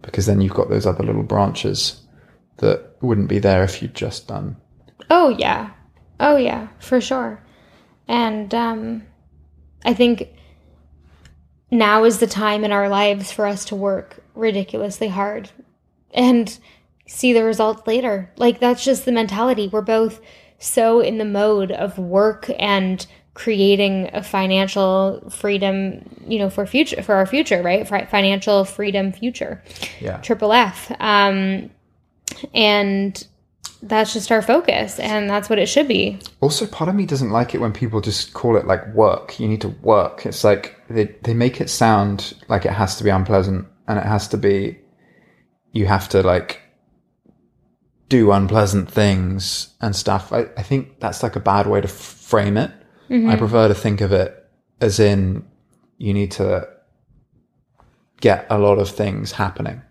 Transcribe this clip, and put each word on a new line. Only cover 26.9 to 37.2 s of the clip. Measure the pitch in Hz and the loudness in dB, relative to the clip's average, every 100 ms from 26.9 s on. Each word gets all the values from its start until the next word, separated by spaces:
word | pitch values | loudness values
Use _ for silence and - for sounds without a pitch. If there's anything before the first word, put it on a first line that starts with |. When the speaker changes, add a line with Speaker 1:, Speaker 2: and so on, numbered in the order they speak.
| - | -4
Speaker 2:
for | 190 | 0
our | 196 190 | 0 2
future, | 277 - 185 | 0 0 0
right? | 175 190 214 | 0 -2 -2
Fi-, | 202 | -6
financial | - 208 196 196 196 202 | -2 0 0 0 0 0
freedom | 196 - 208 196 196 | 0 -4 -4 -2 -4
future. | 185 240 240 - - - - - - | -4 -8 -8 -10 -10 -18 -14 -14 -10
Speaker 1:
Yeah. | 110 92 | -10 -10
Speaker 2:
Triple | - 220 208 | -4 -2 2
F. | 233 214 - - 233 | 4 2 -4 -14 -6
Um, | 220 208 202 196 190 190 - _ _ _ _ _ - - - | 2 4 4 2 -2 -4 -8 _ _ _ _ _ -14 -12 -6
and | - 214 208 202 196 196 190 - _ _ _ - - | 0 2 4 2 -2 -4 -6 -16 _ _ _ -20 -20
that's | 208 220 220 | -2 0 0
just | 226 190 | -4 0
our | 226 | 0
focus, | 208 277 339 - 208 - | 4 2 2 -2 -4 -6
and | - 214 202 | -4 -4 -2
that's | 202 202 | -4 0
what | 214 | 0
it | 180 | 2
should | 277 294 | 2 2
be. | 214 101 98 - _ | 0 -2 -6 -16 _
Speaker 1:
Also, | 139 156 208 | -2 0 -6
part | - 160 | -4 -2
of | |
me | 196 185 | 0 -2
doesn't | 139 | -2